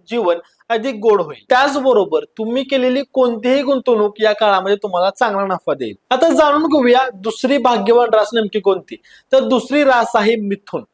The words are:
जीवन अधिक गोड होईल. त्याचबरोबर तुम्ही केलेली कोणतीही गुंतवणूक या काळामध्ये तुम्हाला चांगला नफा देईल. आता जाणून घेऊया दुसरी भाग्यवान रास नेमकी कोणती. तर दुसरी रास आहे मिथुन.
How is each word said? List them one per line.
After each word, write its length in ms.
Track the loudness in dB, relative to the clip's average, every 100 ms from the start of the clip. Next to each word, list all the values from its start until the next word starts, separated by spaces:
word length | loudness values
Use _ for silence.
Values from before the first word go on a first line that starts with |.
| -6
जीवन 280 | -2 0 -2 -4 _ -6
अधिक 260 | -4 -4
गोड 260 | -2 2 2
होईल. 180 | 0 -8 0
त्याचबरोबर 760 | 2 2 0 2 2 2 -2 -4 -10
तुम्ही 260 | -6 -4
केलेली 400 | -2 -2 0 -2 -4
कोणतीही 480 | -2 -2 0 0 0
गुंतवणूक 580 | 0 -2 0 0 0 0
या 120 | 0
काळामध्ये 420 | 2 2 2 0 -2
तुम्हाला 260 | -2 -2 -2
चांगला 360 | 0 -2 0
नफा 280 | -4 -4 -4
देईल. 220 | -4 -6 -10 -4
आता 180 | 0 2
जाणून 360 | 4 2 2
घेऊया 420 | 2 2 4 2 0
दुसरी 420 | -6 -8 -4 -2 0
भाग्यवान 540 | 0 -2 2 2 2
रास 160 | 0 0
नेमकी 260 | -4 -4 -2
कोणती. 420 | -2 -2 -6 -20 _ _ -2
तर 160 | 0 2
दुसरी 360 | -2 0 0
रास 320 | 2 2 2
आहे 200 | 0 0 -2
मिथुन. 460 | -4 -8 -8 -12 -12